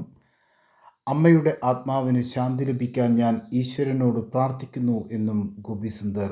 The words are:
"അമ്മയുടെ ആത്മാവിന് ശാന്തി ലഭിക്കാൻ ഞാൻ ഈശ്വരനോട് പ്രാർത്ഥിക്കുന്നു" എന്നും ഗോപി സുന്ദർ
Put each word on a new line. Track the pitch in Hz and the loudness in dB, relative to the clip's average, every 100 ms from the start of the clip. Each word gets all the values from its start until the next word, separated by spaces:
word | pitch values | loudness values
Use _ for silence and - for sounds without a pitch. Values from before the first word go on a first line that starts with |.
| - - _ _ _ _ _ _ - _ - | -8 -16 _ _ _ _ _ _ -20 _ -2
"അമ്മയുടെ | 151 160 160 151 - | 4 6 6 4 0
ആത്മാവിന് | 123 127 135 135 127 123 | 0 -2 -2 -2 2 0
ശാന്തി | 120 127 127 131 135 | 0 -2 -2 -2 -2
ലഭിക്കാൻ | 123 123 131 120 117 | -2 -4 0 2 4
ഞാൻ | 117 110 - | 2 0 -2
ഈശ്വരനോട് | 123 127 - 135 131 123 113 110 | -2 -2 -2 -2 2 2 0 -2
പ്രാർത്ഥിക്കുന്നു" | 131 131 127 - 127 120 110 - | 0 0 -2 -8 -4 0 0 -2
എന്നും | 113 107 107 101 - | -4 -2 -2 -4 -8
ഗോപി | - 101 110 - | -10 -8 -6 -6
സുന്ദർ | 104 101 98 | -6 -4 -4